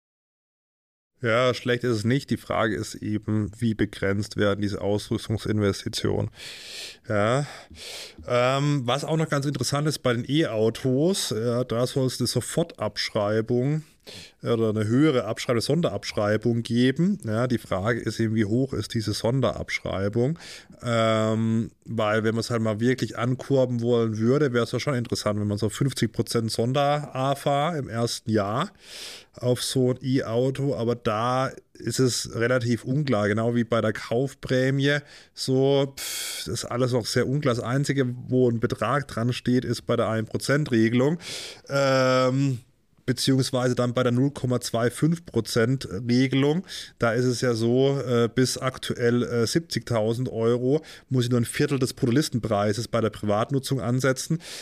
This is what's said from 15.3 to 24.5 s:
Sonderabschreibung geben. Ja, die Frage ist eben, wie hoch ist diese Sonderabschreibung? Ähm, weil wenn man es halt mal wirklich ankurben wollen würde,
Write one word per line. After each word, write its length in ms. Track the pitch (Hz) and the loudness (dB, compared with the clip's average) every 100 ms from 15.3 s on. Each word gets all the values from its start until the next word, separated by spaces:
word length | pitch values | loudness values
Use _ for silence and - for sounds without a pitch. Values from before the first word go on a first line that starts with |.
| 113 - 120 | -4 -2 0
Sonderabschreibung 1040 | - 147 165 101 - - 104 107 117 117 | 0 0 0 -2 -6 -2 2 2 2 0
geben. 560 | 117 117 127 135 180 208 | 0 2 2 4 0 0
Ja, 240 | 117 107 127 | -2 -2 0
die 120 | 117 | -2
Frage 420 | - 95 104 117 | -2 -2 0 -2
ist 180 | 113 107 | -2 -2
eben, 160 | 113 | 0
wie 100 | 110 101 | 2 2
hoch 260 | 117 131 | 2 0
ist 220 | - 110 | -2 -4
diese 180 | 117 104 | -4 -4
Sonderabschreibung? 1300 | 104 110 135 107 - - - - 90 101 113 127 165 - - - - | -2 0 0 0 -2 -6 -6 -6 -4 -2 0 0 -2 -10 -18 -20 -10
Ähm, 880 | 123 117 110 110 110 110 113 113 104 - | -2 2 2 2 2 2 2 0 -2 -8
weil 400 | - 113 107 110 | -8 -2 2 2
wenn 100 | 107 | 2
man 60 | 113 | 0
es 100 | 110 | -2
halt 120 | 120 | -2
mal 180 | 110 107 | 0 0
wirklich 360 | 120 123 110 - | 0 0 -2 -2
ankurben 640 | 123 127 - 135 123 120 | -2 -2 0 2 2 0
wollen 380 | 117 117 113 107 | 2 2 2 2
würde, 340 | 113 143 147 | 2 4 2